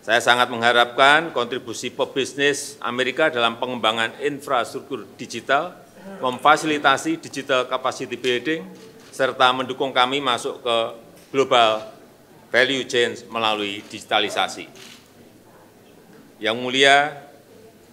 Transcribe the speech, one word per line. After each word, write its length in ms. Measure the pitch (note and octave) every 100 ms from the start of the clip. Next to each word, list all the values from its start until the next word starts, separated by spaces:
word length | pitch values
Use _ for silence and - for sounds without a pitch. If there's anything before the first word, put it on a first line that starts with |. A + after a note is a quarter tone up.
Saya 160 | - A#2
sangat 280 | A#2 B2 B2
mengharapkan 800 | A#2+ A#2 A#2+ A#2+ B2 C#3 D3+ E3
kontribusi 600 | C#3 A#2+ C3 A#2 G#2+ B2
pebisnis 880 | - B2 C#3 A#2+ - C#3+ C#3 - -
Amerika 480 | - A#2+ B2+ B2 D#3
dalam 320 | B2 A#2 A2+
pengembangan 560 | B2+ B2 A2 A2+ A2+ - C#3+
infrastruktur 800 | C#3+ C#3+ C3 A2+ C3+ A2+ C3 G2 -
digital, 600 | A#2 A#2+ A2 C#3 F3 F3+ - - - -
memfasilitasi 1040 | B2+ B2 C#3+ D3+ D#3 D3+ D3 C3+ D#3+ E3
digital 480 | B2+ C#3+ C3 C3 B2+
capacity 480 | C3 B2+ B2 B2+ A#2+
building, 480 | B2+ B2 B2 D#3 - - - - -
serta 400 | - C3 B2 C3
mendukung 400 | C3 B2+ B2+ C3+
kami 240 | B2+ B2+ C#3
masuk 480 | C#3 A#2 C3+ - A#2+
ke 120 | A#2 A2+ - - - -
global 640 | C3+ C3 B2+ A2+ G#2+ - - - _ _ - -
value 360 | A#2 B2+ C3+ A#2
chain 280 | B2 A#2 G#2+ -
melalui 560 | A2+ A2 G#2+ G#2 G2+ A2
digitalisasi. 800 | G#2+ - A2 G#2 F#2+ F#2 - D#2+ - - - _ _ - _ _ - - _ - - - - - -
Yang 160 | G#2+ A#2
mulia, 640 | B2+ B2+ C#3 C#3 D3 D3+ - - _ - - - -